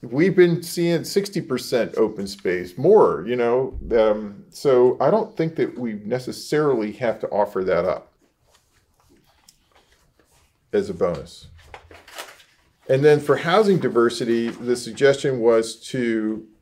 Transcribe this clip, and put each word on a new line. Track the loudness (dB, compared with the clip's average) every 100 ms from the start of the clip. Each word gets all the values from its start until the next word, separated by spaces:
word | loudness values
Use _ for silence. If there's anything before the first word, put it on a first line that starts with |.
we've | -8 0 0
been | 4 4 4
seeing | -4 -4 -2 -2
sixty | -2 -4 -4 -8
percent | -6 -6 -2 -2 -2 0
open | -2 -2 -12
space, | -6 -4 -4 -6 -2
more, | 4 6 6 2
you | -4 -2
know. | 0 0 -2 -8 -2 2
Um, | 2 0 -4 -16 -20
so | -4 2 4 4 2
I | 0
don't | 0 -2 -6
think | -6 -2
that | -6 -4
we | -10
necessarily | -8 -6 -6 -6 -14 -4 0 0 0 -2
have | -4 -4 -4
to | -4
offer | -2 -2 -2
that | -2 0
up | 0 -4 -8 _ _ _ _ _ _ _ _ _ _ _ _ _ _ _ _ _ _ _ _ _ _ _ _ _ _
as | -4 -4
a |
bonus. | -4 -4 -4 -10 -20 -20 -20 -20 -20 _ -20 -20 -20 -20 -20 _ _ _ _ _
And | 4
then | 6 4
for | 4 0
housing | 2 2 4 2
diversity, | 2 2 2 2 -2 0 -2
the | -6 -4 -4
suggestion | -4 2 2 4 0 0
was | 2 2 0 -10 -10
to | -4 -2 -2 -4 -6 -12 _